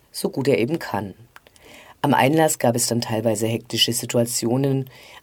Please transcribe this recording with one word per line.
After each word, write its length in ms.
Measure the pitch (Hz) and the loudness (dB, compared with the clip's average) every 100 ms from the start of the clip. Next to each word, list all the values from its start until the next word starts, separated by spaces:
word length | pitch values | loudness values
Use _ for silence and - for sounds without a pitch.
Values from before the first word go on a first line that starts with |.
| _ | _
so 180 | - 196 | -8 -6
gut 200 | 143 139 | -2 0
er 100 | 120 | 2
eben 220 | 120 165 | 0 -4
kann. 340 | - 98 98 - - - _ _ - - - - | -4 -6 -8 -14 -20 -20 _ _ -20 -20 -20 -4
Am 120 | 143 | 2
Einlass 460 | - 131 160 156 - | 4 4 4 2 2
gab 160 | 123 120 | 0 0
es 100 | - | 0
dann 140 | 117 | -2
teilweise 480 | - 110 113 107 110 | -2 -2 0 0 -2
hektische 440 | 117 - 113 - | -4 -4 -2 0
Situationen, 960 | 117 120 120 117 - 113 127 139 135 135 - - - | -2 -2 0 0 -2 0 0 2 0 -4 -14 -20 -10